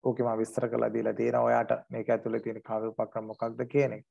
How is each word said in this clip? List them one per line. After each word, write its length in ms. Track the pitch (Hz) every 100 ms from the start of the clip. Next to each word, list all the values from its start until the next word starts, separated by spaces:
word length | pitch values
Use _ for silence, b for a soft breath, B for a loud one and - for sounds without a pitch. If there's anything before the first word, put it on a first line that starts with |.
ඕකේ 220 | 131 113 120
මම 120 | 110
විස්තර 300 | 110 - 120
කරලා 240 | 117 117
දීලා 200 | 113 110
තියෙනවා 340 | 107 117 120 117
ඔයාට 240 | 117 113 120 -
මේක 220 | 117 110
ඇතුලේ 300 | 113 113 110
තියෙන 220 | - 110
කාව්‍ය 260 | - 110 113
උපක්‍රම 380 | 113 113 113 110
මොකක්ද 400 | 110 117 113 123
කියන 260 | 143 135
එක. 120 | 107 -